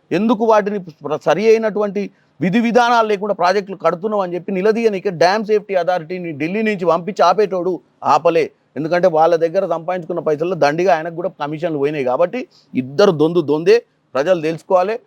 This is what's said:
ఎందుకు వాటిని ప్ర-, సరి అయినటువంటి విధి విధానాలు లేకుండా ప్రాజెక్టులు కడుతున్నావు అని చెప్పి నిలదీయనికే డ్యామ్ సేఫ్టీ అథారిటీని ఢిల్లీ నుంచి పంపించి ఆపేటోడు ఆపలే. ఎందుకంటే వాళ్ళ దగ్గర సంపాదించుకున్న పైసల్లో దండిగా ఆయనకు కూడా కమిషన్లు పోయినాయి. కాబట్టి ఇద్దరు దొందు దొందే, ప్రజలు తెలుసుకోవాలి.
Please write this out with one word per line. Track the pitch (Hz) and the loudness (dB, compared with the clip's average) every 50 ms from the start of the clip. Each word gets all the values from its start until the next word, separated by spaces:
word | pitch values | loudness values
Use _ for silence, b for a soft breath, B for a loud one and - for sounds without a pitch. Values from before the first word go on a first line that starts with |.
| _ - 147 | _ -4 -2
ఎందుకు | 170 214 226 247 202 233 | 0 2 2 2 4 4
వాటిని | 220 220 214 202 202 208 208 | 4 4 4 2 0 -4 -6
ప్ర-, | 180 175 147 _ 143 139 147 151 - | -8 -10 -16 _ -8 -6 -6 -4 0
సరి | 175 151 165 208 | 0 0 2 4
అయినటువంటి | 226 220 226 226 220 190 202 214 208 185 202 202 190 _ _ _ _ _ - | 4 4 4 4 0 -2 -2 -4 -4 -4 -4 -6 -8 _ _ _ _ _ -4
విధి | - 185 175 240 | -2 0 2 2
విధానాలు | 220 233 202 247 240 233 247 233 226 214 | 2 2 2 2 4 4 4 2 2 2
లేకుండా | 214 190 196 208 196 | 0 -2 -2 -4 -2
ప్రాజెక్టులు | - 180 175 190 208 190 196 190 | 0 0 0 0 0 -2 -6 -6
కడుతున్నావు | 175 - 165 170 170 175 214 214 208 190 | -4 -2 -2 -2 -2 -2 -4 -2 -2 -2
అని | 180 175 | -4 -4
చెప్పి | 180 165 - 196 | -8 -6 -6 -4
నిలదీయనికే | 185 180 220 220 226 233 220 208 185 165 208 | -2 0 0 0 2 0 0 -2 -2 -4 -4
డ్యామ్ | 185 156 165 175 196 220 220 | -2 0 2 2 2 0 -2
సేఫ్టీ | 196 214 208 202 - 190 | 0 -2 -2 -2 -2 -2
అథారిటీని | 180 170 175 180 180 160 151 185 185 180 170 156 | -2 0 0 -2 -4 -4 -6 -10 -8 -8 -8 -8
ఢిల్లీ | 135 147 160 185 220 220 | -6 -6 -4 -4 -2 -2
నుంచి | 214 208 185 180 170 160 | -2 -2 -2 0 0 0
పంపించి | 175 170 185 196 - 180 | 0 0 -4 -2 2 4
ఆపేటోడు | 170 185 190 214 180 190 180 170 185 180 147 - _ _ _ - | 4 4 2 2 0 -2 -4 -4 -4 -4 -6 -8 _ _ _ 0
ఆపలే. | 135 135 156 156 175 165 165 143 107 _ _ _ _ - | 2 2 2 4 2 2 2 0 -2 _ _ _ _ -10
ఎందుకంటే | 131 156 160 170 175 180 185 | -8 -6 -2 0 2 2 2
వాళ్ళ | 160 156 160 165 175 | 4 4 4 4 4
దగ్గర | 160 165 165 160 190 196 175 | 2 0 0 0 -2 -2 -2
సంపాదించుకున్న | 170 165 165 165 185 185 165 156 180 170 | -4 -4 -4 -6 -6 -6 -6 -8 -8 -6
పైసల్లో | 147 160 151 143 165 180 190 160 170 | -2 -2 -2 -2 -2 -4 -2 0 0
దండిగా | 175 170 165 180 196 175 | 0 2 2 2 2 2
ఆయనకు | 156 156 175 170 | 0 0 -4 -8
కూడా | 160 175 190 - - | -6 -6 -8 -6 -8
కమిషన్లు | 147 143 156 151 165 170 160 143 | -8 -8 -8 -6 -6 -4 -4 -2
పోయినాయి. | 139 143 156 151 135 | -2 -2 -2 -2 -2
కాబట్టి | 123 123 135 170 180 220 254 247 - b b b b b | -2 0 0 0 -2 -2 -4 -10 -10 b b b b b
ఇద్దరు | 131 127 127 143 143 202 202 | -6 -6 -4 0 2 4 4
దొందు | 175 143 147 165 175 175 | 4 4 2 0 2 0
దొందే, | 156 135 143 156 170 185 214 240 - _ _ _ _ _ - | 0 0 -2 0 2 2 2 2 2 _ _ _ _ _ -4
ప్రజలు | 123 143 170 185 170 | -2 0 0 0 0
తెలుసుకోవాలి. | 147 156 165 156 - - 190 180 185 196 226 254 _ | 0 -4 -6 -6 -4 0 0 0 0 0 -4 -8 _